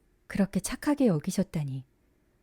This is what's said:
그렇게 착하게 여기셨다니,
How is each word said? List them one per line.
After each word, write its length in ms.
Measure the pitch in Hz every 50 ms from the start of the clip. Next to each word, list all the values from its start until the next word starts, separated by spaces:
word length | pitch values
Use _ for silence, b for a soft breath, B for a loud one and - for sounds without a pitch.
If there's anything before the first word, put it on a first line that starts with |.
| _ _ _ _ _
그렇게 340 | - - - 196 - - 190
착하게 480 | - - - - - 302 294 - 269 226
여기셨다니, 760 | 170 151 - 190 - - 180 - - 165 147 135 131 135 131 _ _ _ _ _ _ _ _ _ _ _